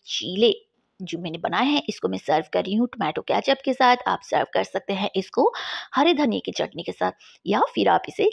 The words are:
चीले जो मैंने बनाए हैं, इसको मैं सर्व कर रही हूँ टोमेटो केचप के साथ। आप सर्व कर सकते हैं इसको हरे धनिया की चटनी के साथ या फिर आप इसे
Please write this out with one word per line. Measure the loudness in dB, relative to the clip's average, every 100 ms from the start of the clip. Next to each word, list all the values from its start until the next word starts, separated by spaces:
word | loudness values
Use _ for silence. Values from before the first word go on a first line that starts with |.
| -10
चीले | -8 -4 2 4 2 _ _ _ -16
जो | -10 -8
मैंने | -8 -6
बनाए | -2 0 2
हैं, | 0 -2
इसको | -4 -4
मैं | -4
सर्व | 0 0 0
कर | -2
रही | 0 0
हूँ | 0
टोमेटो | -2 -4 -4
केचप | -2 -2 0 -2 0
के |
साथ। | 2 4 4 0
आप | -4
सर्व | -2 -2 0
कर | -2
सकते | -2 -6 -6
हैं | -4 -2 -4
इसको | -4 2 2 0 -10 -10 -4 2
हरे | 4
धनिया | 4 2 0 -4
की |
चटनी | -6 -6 -6
के | -10
साथ | -4 -4 -4 -18 -12 -2
या | 0 0 2
फिर | 4
आप | 2 0
इसे | 0 0